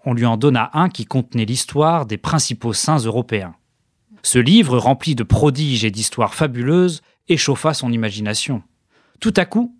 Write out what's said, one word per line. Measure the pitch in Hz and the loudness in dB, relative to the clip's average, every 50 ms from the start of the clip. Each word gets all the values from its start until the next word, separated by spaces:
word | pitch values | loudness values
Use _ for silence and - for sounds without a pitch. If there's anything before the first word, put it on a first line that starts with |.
| - | -4
on | 135 | -4
lui | 120 117 120 | -2 0 2
en | 120 113 | 0 2
donna | 107 135 147 127 117 113 - - | 2 2 2 4 2 0 0 0
un | 156 180 180 | 0 0 0
qui | - - - | -2 -4 -8
contenait | - - 131 120 - - 120 110 | -4 -4 -4 -4 -2 -2 -4 -2
l'histoire | 107 127 127 - - 143 143 151 160 170 160 131 | -2 -2 -4 -6 -4 0 0 2 2 2 0 -2
des | 107 107 101 | -4 -6 -6
principaux | - - 165 - - - 117 - - 117 104 | -4 -2 0 0 0 -2 -4 -6 -6 -4 -4
saints | - - 151 156 139 | -2 -2 0 0 0
européens. | 110 113 107 123 120 - 113 101 95 87 - _ _ _ _ _ _ _ _ _ _ _ - _ | 0 -2 -2 -4 -4 -4 -4 -6 -6 -8 -14 _ _ _ _ _ _ _ _ _ _ _ -16 _
Ce | - - - 123 | -2 0 2 4
livre, | 117 135 202 233 190 131 123 120 | 4 6 6 6 6 4 2 2
rempli | 113 127 131 - - 165 143 | 2 2 0 0 0 -4 -2
de | 117 | -2
prodiges | 110 - - - 147 147 131 143 156 143 127 107 113 | 0 2 2 4 4 2 2 0 -2 -2 -2 0 -2
et | 110 | -2
d'histoires | 98 110 107 - - 120 110 101 - | -4 -4 -6 -6 -2 -2 -2 -2 0
fabuleuses, | - 156 143 120 120 120 139 165 180 180 180 160 - _ _ _ _ _ - | -2 -4 -2 -2 -4 -2 0 2 2 2 2 -2 -6 _ _ _ _ _ -2
échauffa | 170 143 - 143 131 - - 156 | 0 0 0 -2 -2 0 0 -2
son | 147 - 131 120 | -2 -2 -2 -2
imagination. | 117 117 110 107 98 107 104 104 107 - - - 131 104 - _ _ _ _ _ _ _ _ _ _ - | -2 -2 -2 -4 -4 -6 -6 -4 -4 -4 -4 -4 -6 -6 -8 _ _ _ _ _ _ _ _ _ _ -6
Tout | - 226 180 | -4 0 0
à | 190 180 | 0 0
coup, | 185 - 226 240 240 - | 0 0 -2 -2 -2 -6